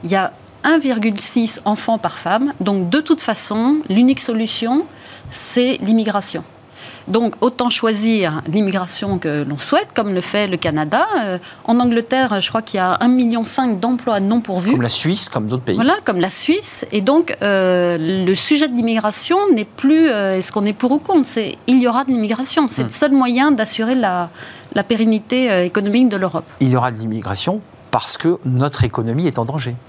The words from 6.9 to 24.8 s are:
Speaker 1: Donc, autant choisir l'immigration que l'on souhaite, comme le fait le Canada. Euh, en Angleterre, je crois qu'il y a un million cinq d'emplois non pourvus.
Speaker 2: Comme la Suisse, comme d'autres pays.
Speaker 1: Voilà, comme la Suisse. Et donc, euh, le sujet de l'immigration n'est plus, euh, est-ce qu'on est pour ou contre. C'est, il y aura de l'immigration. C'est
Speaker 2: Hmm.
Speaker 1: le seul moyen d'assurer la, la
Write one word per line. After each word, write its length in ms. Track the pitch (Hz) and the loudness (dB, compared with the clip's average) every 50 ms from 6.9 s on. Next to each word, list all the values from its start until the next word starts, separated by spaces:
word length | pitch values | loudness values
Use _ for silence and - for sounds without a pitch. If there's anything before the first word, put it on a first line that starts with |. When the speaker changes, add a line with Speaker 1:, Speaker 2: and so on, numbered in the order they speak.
| - - - - | -20 -18 -10 -2
Speaker 1:
Donc, 260 | 185 220 233 220 - - | 0 0 0 0 -2 0
autant 280 | - 254 247 - 254 240 | -2 -2 0 0 -2 0
choisir 720 | - - - 226 220 202 214 226 226 214 190 165 151 156 - - | 0 0 0 0 0 0 0 2 2 2 2 0 -2 -4 -6 -2
l'immigration 720 | 156 208 214 196 190 196 185 175 - - - 196 196 180 | 0 0 0 0 0 -2 -4 -4 -6 -6 -4 -4 -4 -2
que 260 | - 160 147 151 147 | -2 -2 -2 -2 -4
l'on 140 | 131 147 139 | -4 -4 -4
souhaite, 300 | - - - 320 427 - - | -2 0 0 0 0 0 -2
comme 200 | - 220 202 196 | -2 -2 0 -2
le 80 | 180 | -2
fait 260 | 175 - - 208 208 196 | -4 -2 -2 -2 0 0
le 100 | 185 170 | -2 -2
Canada. 480 | - 165 151 156 156 151 175 233 339 440 427 330 226 | -2 -2 0 0 -2 0 0 0 0 2 0 -2 -2
Euh, 140 | 202 185 175 - - - - - | -2 -4 -6 -8 -12 -20 -12 -2
en 140 | - 233 240 | 2 2 4
Angleterre, 600 | 247 247 233 233 226 233 254 262 262 247 214 196 | 4 2 2 0 0 0 0 0 2 0 0 -2
je 80 | 185 - | -2 -2
crois 120 | - 226 | -2 -4
qu'il 160 | 220 - - 196 | -4 -2 -2 0
y 40 | |
a 160 | 185 185 180 - | 0 0 0 2
un 80 | - 240 | 2 2
million 360 | 254 254 254 233 226 240 226 | 4 4 2 2 0 -2 -2
cinq 360 | 214 - - 254 247 220 185 | -2 -2 -2 0 0 0 0
d'emplois 400 | 180 233 254 240 - 247 226 202 | 0 -2 -2 -2 0 -2 0 0
non 200 | 196 196 220 240 | 2 2 0 0
pourvus. 300 | 226 - 190 180 175 202 | 0 -2 -4 -2 0 0
Speaker 2:
Comme 100 | 262 196 120 | 0 2 0
la 60 | 117 | 0
Suisse, 400 | - - - 156 185 202 - - | -2 -2 0 0 0 0 -2 -2
comme 180 | - 127 107 107 | -2 -4 -4 -2
d'autres 160 | 113 131 123 | -4 -4 -2
pays. 120 | 110 95 | -2 -2
Speaker 1:
Voilà, 200 | 98 233 269 359 415 - | 0 2 2 0 0 -2
comme 160 | - - 180 | -4 -2 0
la 100 | 170 190 | -2 -2
Suisse. 560 | - - - - 320 392 427 - - - - - | -2 -4 0 0 0 0 0 -6 -8 -8 -10 -4
Et 100 | - 208 | -4 -2
donc, 340 | 196 226 277 320 339 - - - - | 2 4 4 4 2 0 -2 -4 -2
euh, 540 | 202 202 190 190 185 180 180 180 175 175 165 | 0 2 2 2 2 2 2 2 2 0 0
le 360 | 160 165 190 190 185 180 190 | 0 0 0 0 2 2 2
sujet 320 | - - - 302 285 302 302 | 2 2 2 2 2 2 0
de 80 | 247 | 0
l'immigration 640 | 240 233 233 226 226 208 214 208 - - - 339 381 403 403 320 | 0 0 2 0 2 0 0 -2 -2 -2 0 0 2 4 4 4
n'est 120 | 214 - | 2 2
plus, 440 | - - - - 269 311 320 330 311 | -6 -10 -2 2 4 4 6 4 4
euh, 260 | 240 208 202 190 190 190 | 2 2 0 0 0 0
est-ce 140 | 185 - | -2 -2
qu'on 140 | - 214 202 | -2 0 0
est 80 | 208 208 | 0 -2
pour 180 | 208 - 247 | 0 0 0
ou 80 | 262 302 | 0 0
contre. 260 | - - 392 330 262 - | 0 2 2 2 2 2
C'est, 300 | - 233 220 170 - - - - | -2 -4 -4 -4 -6 -8 0 2
il 120 | 254 262 | 4 4
y 60 | 247 240 | 4 4
aura 160 | 226 247 277 | 2 0 0
de 40 | 262 | 0
l'immigration. 580 | 262 240 214 208 220 220 262 269 - 339 294 247 | 0 0 0 -2 -2 -2 -2 -2 0 0 0 0
C'est 140 | - - 131 | 0 -2 -2
Speaker 2:
Hmm. 40 | 113 | -2
Speaker 1:
le 40 | |
seul 200 | 110 - - 294 | -2 0 2 4
moyen 400 | 269 277 254 247 240 247 269 302 | 4 4 4 4 2 2 4 4
d'assurer 440 | 294 226 220 214 - - 220 226 262 | 2 2 0 -4 -2 -4 -2 0 0
la, 340 | 262 233 196 180 180 175 170 - - - - - - - - - | 0 0 0 0 -2 -4 -6 -8 -16 -18 -18 -18 -20 -20 -6 -4
la 100 | - | -4